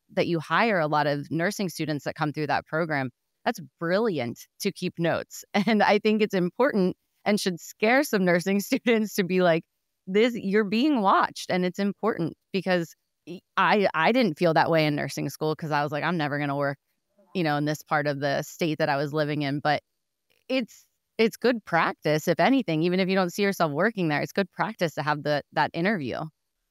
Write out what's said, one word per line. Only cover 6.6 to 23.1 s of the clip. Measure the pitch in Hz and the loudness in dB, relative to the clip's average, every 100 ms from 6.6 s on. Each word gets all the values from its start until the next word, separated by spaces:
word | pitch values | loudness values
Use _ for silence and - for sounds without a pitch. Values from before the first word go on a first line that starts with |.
| 269 208 180 - _ _ - | 0 2 0 -2 _ _ -2
and | 208 | 0
should | 196 170 | -2 -6
scare | - - 220 262 | -12 -2 2 2
some | 302 208 180 | 2 2 4
nursing | 175 190 202 | 2 2 0
<laughs> | |
students | - 269 247 220 214 - | 0 0 2 2 2 -2
to | 175 | 0
be | 185 | 4
like, | 180 165 - _ _ _ - | 4 4 0 _ _ _ -2
"This, | 196 247 233 | 2 2 0
you're | 190 208 202 | 0 0 2
being | 220 302 262 | 2 2 2
watched," | 196 339 - - - | 4 2 2 -4 -4
and | 180 180 | 0 0
it's | 185 | 0
important | 202 - 208 - 160 - _ | -2 -2 -4 -2 -4 -6 _
because | 196 190 180 165 - _ _ - | -6 0 -2 -2 -10 _ _ -16
y-, | 175 - - | -16 -8 -2
I, | 175 208 190 | 2 2 2
I | 156 165 | 2 2
didn't | 247 214 151 | 2 0 2
feel | 170 156 | 2 2
that | 143 | 2
way | 160 151 | 2 2
in | 147 | 0
nursing | 139 - 147 | -4 -6 -8
school | - 156 156 | -4 -4 -4
'cause | 156 | -4
I | 147 | -2
was | 147 | -2
like, | 147 147 | -2 -4
"I'm | 175 | -2
never | 147 143 | -2 -2
gonna | 143 143 | -2 -2
work, | 143 143 _ _ _ _ _ 190 | -4 -4 _ _ _ _ _ -2
you | |
know, | 156 147 | 0 0
in | 147 | -2
this | 151 | -4
part | - 156 147 | -2 -2 -2
of | 139 | -2
the | 143 139 | -2 -2
state | 151 - 165 151 | -4 -4 -4 -2
that | 151 | 0
I | 139 | 0
was | 147 | -2
living | 151 147 147 | -2 -2 -2
in." | 139 143 | -2 -2
But | 151 143 - _ _ _ _ _ - | -2 -2 -4 _ _ _ _ _ -4
it's, | 262 220 - _ _ _ - | -4 -4 -10 _ _ _ -2
it's | 220 - | 0 2
good | 233 233 - | 0 0 0
practice, | 165 175 - 160 156 - | 0 0 -2 0 0 0
if | 165 | 2
anything, | 190 269 196 156 | 4 4 0 0
even | 175 185 | 2 2
if | |
you | 185 | 2